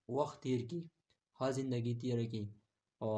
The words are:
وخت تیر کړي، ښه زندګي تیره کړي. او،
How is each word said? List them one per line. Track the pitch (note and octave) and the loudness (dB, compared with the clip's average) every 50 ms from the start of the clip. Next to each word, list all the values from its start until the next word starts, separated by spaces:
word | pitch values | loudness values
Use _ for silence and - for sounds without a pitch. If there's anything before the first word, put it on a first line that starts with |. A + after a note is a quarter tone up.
| _ - | _ -2
وخت | A#2+ C3+ D3+ D3 - - | 0 2 2 0 -2 -4
تیر | - C3 B2+ A#2+ | 0 2 2 2
کړي، | A#2 A#2 E3+ E3+ E3 - - _ _ _ _ _ _ _ _ - | 0 -2 -4 -6 -6 -8 -12 _ _ _ _ _ _ _ _ 0
ښه | C3 C3 | 0 0
زندګي | B2+ C3+ C3+ C3 B2+ A#2+ A#2 A#2+ A#2+ | 2 0 0 0 0 0 2 0 0
تیره | A#2+ B2+ B2 A#2+ A#2 A#2 | 0 0 0 0 0 0
کړي. | A2+ A#2 A2 G#2 G2+ - - _ _ _ _ _ _ _ - | 0 -2 -4 -6 -6 -8 -12 _ _ _ _ _ _ _ -4
او، | A#2 A2 G#2+ | -2 0 2